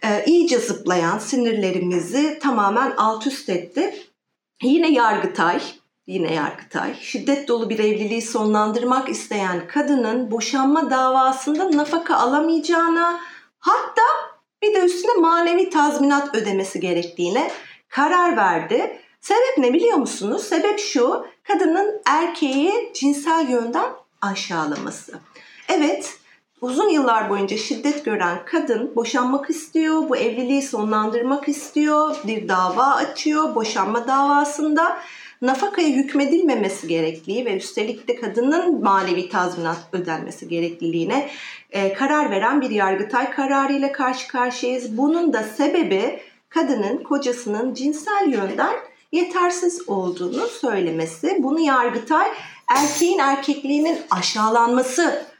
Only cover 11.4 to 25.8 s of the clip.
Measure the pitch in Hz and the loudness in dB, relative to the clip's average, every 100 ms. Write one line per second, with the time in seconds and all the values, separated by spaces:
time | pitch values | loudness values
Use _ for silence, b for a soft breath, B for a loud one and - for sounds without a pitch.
11.4 | - 302 381 294 294 330 339 - 240 285 | -2 -2 2 2 2 -2 0 0 2 2
12.4 | 320 330 302 339 330 330 339 339 B B | 2 0 2 2 2 2 0 -2 B B
13.4 | B _ - 453 - - 440 640 - - | B _ 0 0 0 2 4 2 -4 -16
14.4 | _ _ 415 415 359 349 440 466 330 339 | _ _ 2 4 4 2 0 4 4 4
15.4 | 339 349 370 311 294 - 277 285 285 233 | 4 2 2 2 2 4 4 4 0 -2
16.4 | 208 190 190 190 180 170 170 - 175 214 | -2 -2 -2 -4 -2 -2 -2 -4 -2 0
17.4 | 320 B B B _ - 294 359 349 220 | -2 B B B _ 0 2 4 4 4
18.4 | 190 165 165 233 415 B B B - 415 | 2 2 0 0 0 B B B 0 2
19.4 | 523 523 247 277 466 392 233 - 196 311 | 4 4 4 4 4 2 0 -4 -4 -4
20.4 | - 330 403 415 - 269 247 440 B B | -2 0 0 0 -2 2 2 0 B B
21.4 | - 403 349 339 415 427 - 302 339 - | -2 2 2 2 0 0 0 2 0 -2
22.4 | 294 269 320 440 - - 277 285 330 330 | -2 2 2 0 -4 -2 0 0 0 0
23.4 | 294 247 226 302 466 - _ _ 202 196 | 2 0 0 -2 -4 -6 _ _ -6 -4
24.4 | - 175 151 147 131 - - - _ B | -6 -4 -4 -4 -8 -12 -16 -20 _ B
25.4 | B B B 359 | B B B 2